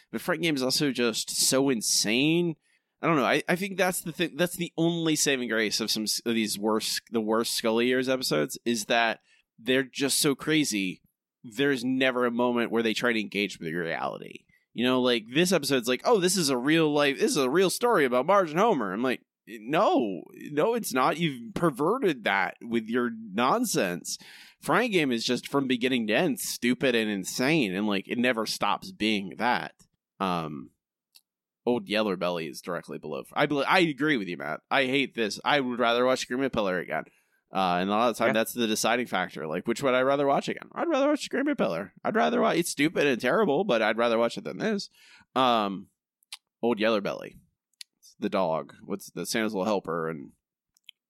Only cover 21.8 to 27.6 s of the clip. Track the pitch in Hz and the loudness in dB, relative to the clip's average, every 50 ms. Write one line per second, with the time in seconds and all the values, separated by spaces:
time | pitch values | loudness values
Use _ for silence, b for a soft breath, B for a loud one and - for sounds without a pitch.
21.8 | 147 170 220 269 240 185 147 123 101 104 98 98 92 85 - - - 117 113 117 | 0 0 2 2 2 0 0 0 0 0 2 2 2 0 -2 -8 -6 -2 -2 -2
22.8 | 110 107 113 123 120 120 117 110 113 107 92 107 123 - 185 233 254 190 - 151 | 0 0 0 0 0 0 -2 -6 -10 -6 -2 0 2 2 2 2 0 0 0 0
23.8 | 107 90 87 85 - - - B B B B B B B B B - - 151 190 | 0 0 -2 -4 -8 -10 -12 B B B B B B B B B -2 0 2 2
24.8 | 240 247 196 180 151 135 120 113 113 - 123 117 - - - 139 135 127 127 120 | 2 2 2 2 2 2 0 0 0 0 -2 -2 -2 -2 -2 0 0 0 0 0
25.8 | 120 127 131 123 113 104 104 131 180 147 123 - - - - - - 120 127 - | 2 0 0 0 0 2 2 2 2 0 0 -2 -4 -8 -6 -2 0 0 0 2
26.8 | 139 135 117 113 110 107 104 98 92 - - - 127 135 165 165 | 2 2 2 2 0 0 -2 -4 -6 -6 -4 -2 0 2 2 2